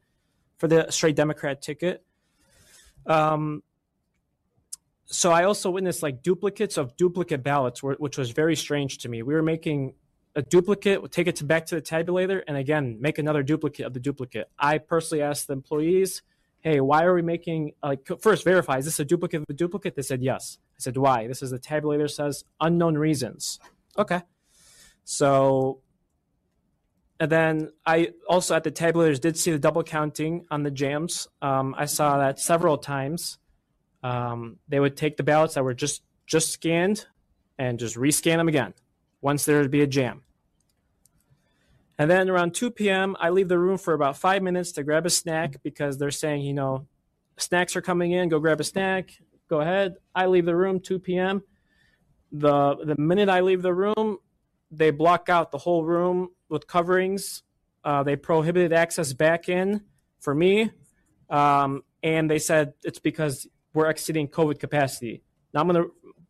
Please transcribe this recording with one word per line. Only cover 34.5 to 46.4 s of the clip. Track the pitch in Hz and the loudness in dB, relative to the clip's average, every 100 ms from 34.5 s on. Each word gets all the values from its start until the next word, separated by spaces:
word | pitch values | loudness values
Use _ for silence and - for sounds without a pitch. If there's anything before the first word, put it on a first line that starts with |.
| - - | -16 -4
they | 139 | 0
would | 139 139 | 0 0
take | 156 147 | -4 -2
the | |
ballots | 143 151 156 147 | 2 2 2 0
that | |
were | 131 | -2
just, | 123 147 - - _ | -2 -4 -6 -12 _
just | - 160 - | -4 -2 -2
scanned | - 165 170 185 214 - _ _ _ _ - | -2 -2 0 2 0 -6 _ _ _ _ -6
and | 127 117 | -4 -4
just | 117 117 | -6 -2
rescan | 139 147 170 165 | 0 2 2 2
them | 165 | 2
again | 151 104 - _ _ _ _ | 0 -2 -6 _ _ _ _
once | 139 143 | -2 0
there | - 147 | 2 2
would | 139 | 4
be | 143 | 2
a | 143 | 2
jam. | 135 123 98 _ _ _ _ _ _ _ _ _ _ _ _ _ _ _ _ _ - | 2 -2 -6 _ _ _ _ _ _ _ _ _ _ _ _ _ _ _ _ _ -2
And | 151 | 2
then | 185 185 | 4 4
around | 185 175 | 2 0
two | 175 240 | -2 -4
P | 240 208 | -2 0
M, | 190 190 190 | 0 0 -2
I | 170 | 0
leave | 185 185 | 2 2
the | 180 | 2
room | 180 190 | 2 0
for | - | 0
about | 151 139 135 | 0 0 0
five | 185 196 | 0 0
minutes | 185 180 175 | 0 -2 -4
to | - | -6
grab | 143 151 | -2 0
a | 170 | 0
snack | - 170 160 165 139 | -2 -2 -4 -4 -8
because | 151 - 147 135 | -12 -6 -6 -4
they're | 143 | -6
saying, | 139 156 147 | -4 -4 -4